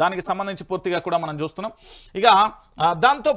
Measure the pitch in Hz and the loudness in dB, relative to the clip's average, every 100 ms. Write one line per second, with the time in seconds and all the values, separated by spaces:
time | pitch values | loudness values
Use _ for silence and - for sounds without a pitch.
0 | 170 185 180 185 196 190 185 185 185 175 | -2 -2 -6 -4 -6 -8 -8 -6 -4 -4
1 | 180 170 165 147 156 - 170 - - - | -2 -4 -4 -6 -8 -8 -12 -12 -20 -20
2 | - - 226 196 214 - _ - 160 170 | -12 2 4 6 4 -2 _ -2 -2 4
3 | 240 285 294 | 2 2 0